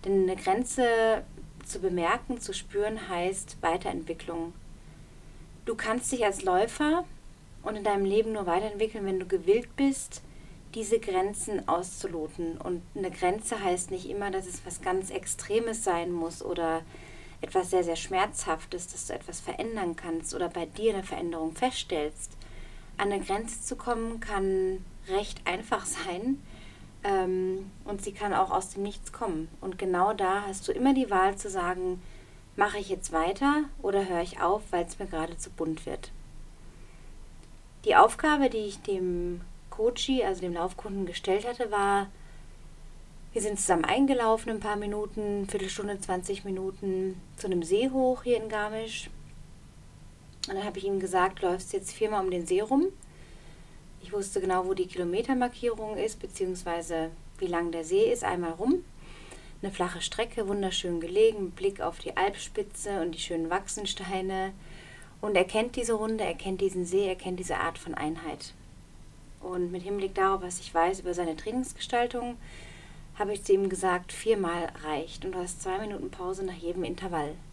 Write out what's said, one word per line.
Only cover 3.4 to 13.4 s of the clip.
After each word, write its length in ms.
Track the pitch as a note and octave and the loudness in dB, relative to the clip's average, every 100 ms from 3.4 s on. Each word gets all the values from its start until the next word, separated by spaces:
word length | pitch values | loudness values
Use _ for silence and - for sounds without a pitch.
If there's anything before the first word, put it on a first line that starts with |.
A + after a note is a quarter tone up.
| - - | -6 -2
Weiterentwicklung. 920 | E3 F3 - F3 D#3+ E3 - E3+ E3+ - - - - - - - - - - - | 0 2 0 -4 -6 -6 -6 -6 -6 -8 -14 -16 -16 -18 -18 -18 -18 -18 -18 -10
Du 100 | - | -6
kannst 380 | A3+ G#3+ B3 - | -2 0 0 0
dich 120 | B3 | 2
als 200 | G#3+ F#3+ | 2 4
Läufer 600 | F#3 F3+ G3+ - D4+ E4 F4+ - - - - - | 4 6 4 2 4 4 2 -10 -16 -18 -18 -8
und 100 | - | -6
in 80 | G#3+ | 0
deinem 220 | G#3 G3+ | 2 4
Leben 280 | G3 G#3 A3 | 4 4 4
nur 140 | G#3+ F#3 | 0 2
weiterentwickeln, 580 | E3+ G#3+ G#3 A3 A3 | 2 2 0 0 0
wenn 140 | G3 F#3+ | 0 0
du 80 | F3+ | 2
gewillt 480 | F#3 E3+ A3 A#3+ | 2 6 6 4
bist, 480 | - C#4 C4+ - - - - - - - | 2 4 4 -4 -10 -14 -16 -16 -16 -12
diese 240 | A3+ G#3 A4 | -6 2 2
Grenzen 680 | - F#3 F#3+ G3+ - G3+ - | 4 2 2 0 0 -2 2
auszuloten. 880 | E3+ F3+ - F3+ E3+ D#3 - E3 E3 | 0 0 -6 -4 -4 -6 -4 -4 -4
Und 240 | F3 F3 F3 | -4 -4 -6
eine 160 | - F#3+ | -4 -4
Grenze 520 | - F3+ G#3 | 2 2 2